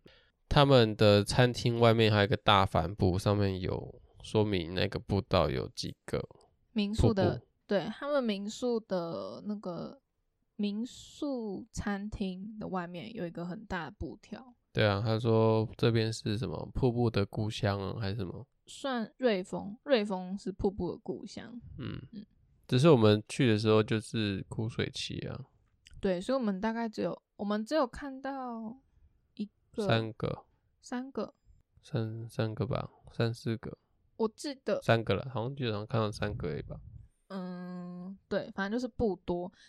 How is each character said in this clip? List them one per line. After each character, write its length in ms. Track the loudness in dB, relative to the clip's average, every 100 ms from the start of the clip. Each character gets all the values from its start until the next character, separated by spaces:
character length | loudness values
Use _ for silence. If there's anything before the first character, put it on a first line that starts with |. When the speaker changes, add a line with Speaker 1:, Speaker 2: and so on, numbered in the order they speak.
| -20 _ _ _ 2
Speaker 1:
他 160 | 4
们 320 | 8 8 6 6
的 280 | 8 8
餐 280 | 6 4 4
厅 280 | 4 0 6
外 120 | 6
面 200 | 8 6
还 80 | 6
有 40 |
一 40 | 4
个 100 | 2
大 260 | 6 6
帆 300 | 6 2 0
布， 240 | 2 2 2
上 180 | 2 2
面 240 | 0 -2
有 420 | -4 -6 -8 -16 _ -20
说 200 | -2 2
明 300 | 4 2 0
那 140 | -2 -2
个 100 | -2
步 240 | -2 -2
道 280 | 2 2 2
有 200 | 0 -6
几 260 | -8 -10 -10 -6
个 160 | -6 -6 -14 _ _ _
Speaker 2:
民 200 | -4 -2
宿 200 | 4 4
的， 220 | 4 2 0
Speaker 1:
瀑 40 |
布。 60 | -10 _ -2
Speaker 2:
对， 180 | -2 -2 -6
他 140 | -2
们 140 | 0
民 260 | 0 -2 -6
宿 300 | -6 -2 -2
的 640 | -2 -4 -4 -6 -8 -10 -10
那 100 | -8
个 460 | -8 -8 -10 -14 _ _ _ _ _ -6
民 300 | -4 -4 -8
宿 800 | -10 -18 -8 -4 -4 -6 -8 -10
餐 380 | -8 -4 -4 -6
厅 480 | -6 -6 -6 -12 -10
的 80 | -8
外 200 | -6 -6
面 260 | -10 -12 -8
有 100 | -8
一 40 |
个 160 | -8 -10
很 180 | -10 -8
大 200 | -8 -8
的 60 |
布 260 | -10 -12 -12
条。 320 | -16 -18 -18 _ _
Speaker 1:
对 120 | 0 2
啊， 160 | 2
他 140 | 0 0
说 500 | 2 4 4 4 0 0
这 120 | 2
边 220 | 2 0
是 260 | -2 -4 -4
什 100 | -4
么 220 | -6 -6
瀑 180 | 0 0
布 180 | 2 2
的 160 | 2 -2
故 240 | -2 -4
乡 300 | 0 0 0
啊， 180 | -4 -4
还 100 | -4
是 80 | -4
什 80 | -6
么？ 200 | -8 -14 _ -20
Speaker 2:
算 420 | -10 -6 -4 -6 -2
瑞 260 | 0 0
丰， 340 | -4 -8 -8 -8
瑞 200 | 0 2
丰 340 | 2 -4 -6 -8
是 140 | -8
瀑 180 | -2 -2
布 220 | -2 -6
的 60 | -6
故 280 | -8 -10 -10
乡。 340 | -14 -14 -16 -16 -10
Speaker 1:
嗯。 240 | -10 -10 -12
Speaker 2:
嗯。 140 | -16 -18 _ _ _ 0
Speaker 1:
只 100 | 6
是 120 | 8
我 80 | 10
们 260 | 10 8 2
去 180 | 2 4
的 100 | 4
时 120 | 6
候 120 | 6
就 180 | 6 0
是 440 | -2 -4 -2 -4 -8
枯 180 | -6 -6
水 220 | -2 -4
期 260 | -4 -8 -8 -8
啊。 120 | -10 -14 _ _ _ -20 -6
Speaker 2:
对， 180 | -2 -2
所 140 | -2
以 40 | -2
我 60 |
们 160 | -2 -2
大 140 | -4
概 160 | -4 -6
只 140 | -4
有， 160 | -6 -6 _ -8
我 100 | -4
们 200 | -4 0
只 80 | 0
有 120 | 0
看 340 | -4 -12 -10
到 560 | -10 -8 -8 -8 -10 -14 _ _ _ _ _ -10
一 140 | -10 _ _
个。 160 | -4 0
Speaker 1:
三 240 | 2 0
个。 320 | -4 -6 -6 -12 _ _ _
Speaker 2:
三 300 | -10 -8 -6
个。 220 | -8 -8 _ _ _ _ _
Speaker 1:
三， 460 | -8 -4 -4 -6 -10
三 240 | -4 -4
个 120 | -2 -2
吧， 240 | -2 -4 _ -12
三 220 | -2 -2
四 220 | -2 -4 -6
个。 220 | -6 -14 _ _ _ -4
Speaker 2:
我 100 | -4
记 260 | -4 -10 -6
得。 180 | -2 -2
Speaker 1:
三 220 | 2 2
个 100 | 2
了， 160 | -2 -2
好 100 | -6
像 120 | -6 -4
基 80 |
本 80 | -4
上 160 | -4 -2
看 120 | -2
到 120 | -2
三 240 | -2 -6 -4
个 140 | -4
而 100 | -6
已 20 |
吧。 180 | -8 -14 -16 -20 -20 _ -12
Speaker 2:
嗯， 880 | -10 -10 -10 -12 -12 -12 -12 -14 -14 -4
对， 240 | -4 -4
反 180 | -6 -4
正 80 | -2
就 20 |
是 80 | -4
不 280 | -2 0 -2 -4
多， 260 | -6 -6 -14